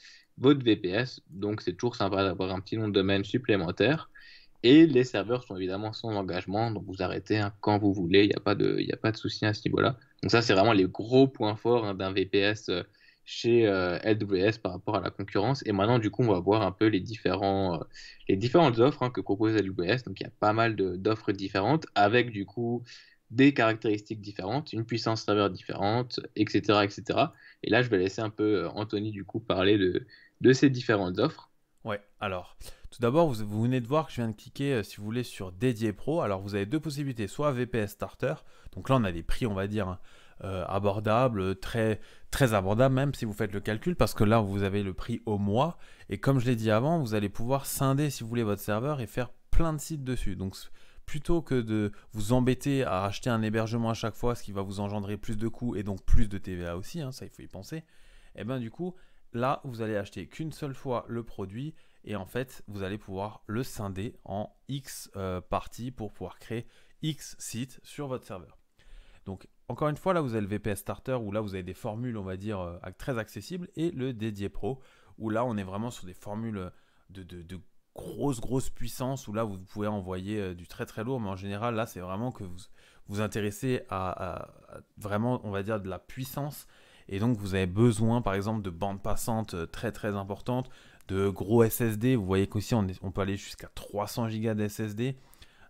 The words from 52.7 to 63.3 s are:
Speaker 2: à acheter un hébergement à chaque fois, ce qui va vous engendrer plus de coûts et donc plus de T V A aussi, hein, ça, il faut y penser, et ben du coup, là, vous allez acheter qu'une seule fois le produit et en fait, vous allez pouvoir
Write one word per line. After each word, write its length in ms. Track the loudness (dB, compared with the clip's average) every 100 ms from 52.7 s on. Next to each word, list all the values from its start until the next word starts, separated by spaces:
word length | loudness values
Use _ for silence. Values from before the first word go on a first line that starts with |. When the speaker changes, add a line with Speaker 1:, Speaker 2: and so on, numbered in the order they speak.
| 0
Speaker 2:
à 220 | 0 0 -2
acheter 240 | -2 0
un 100 | 0
hébergement 480 | 2 0 0 0 -2
à 60 | -2
chaque 200 | -4 -2
fois, 200 | -2 -2
ce 80 |
qui 80 | -4
va 100 | -6
vous 180 | -6 -4
engendrer 380 | -4 -4 -4 -6
plus 180 | -4 -2
de 100 | -4
coûts 280 | -4 -4 -4
et 80 |
donc 220 | -4 -2 8
plus 240 | 10 10
de 80 | 4
T 180 | -6 -6
V 120 | -6
A 100 | -6
aussi, 240 | -8 -8
hein, 100 | -10
ça, 140 | -10 -16
il 60 |
faut 100 | -18
y 60 | -16
penser, 360 | -16 -12 -14 -14 -20 -20 -20 -20 -12
et 80 |
ben 160 | -8 -6
du 100 | -6
coup, 260 | -8 -10 -10 -18 -20 -10
là, 280 | -2 -2 -2
vous 180 | -6 -6
allez 140 | -2 -2
acheter 320 | -4 -8 -12
qu'une 240 | -8 -10
seule 220 | -8 -10
fois 320 | -8 -4 -4 -4
le 160 | -8
produit 500 | -8 -8 -8 -8 -10 -12 -20 _
et 120 | -8 -8
en 100 | -6
fait, 380 | -6 -6 -10 -12
vous 140 | -8
allez 160 | -6 -6
pouvoir 460 | -8 -8 -8